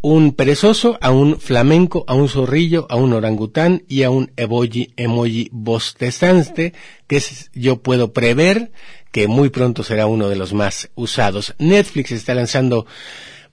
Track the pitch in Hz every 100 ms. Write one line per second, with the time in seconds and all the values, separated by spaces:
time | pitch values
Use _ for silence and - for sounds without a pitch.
0 | 147 160 151 - 135 143 208 220 233 226
1 | 131 131 143 156 - 123 131 160 180 170
2 | - 127 143 135 127 147 170 165 - 123
3 | 131 117 110 107 107 - 170 180 - 135
4 | 127 131 131 - 113 120 120 117 123 -
5 | 120 117 120 113 113 120 110 113 - -
6 | 127 - 180 185 151 - 170 - - -
7 | - 143 - - - 127 123 127 127 123
8 | 117 120 117 127 175 202 233 - - -
9 | - 113 104 123 139 131 127 113 104 110
10 | 107 113 101 98 92 104 101 - - -
11 | 117 - 101 98 104 - 151 202 196 147
12 | 127 117 - 123 120 135 131 120 117 -
13 | - - - - -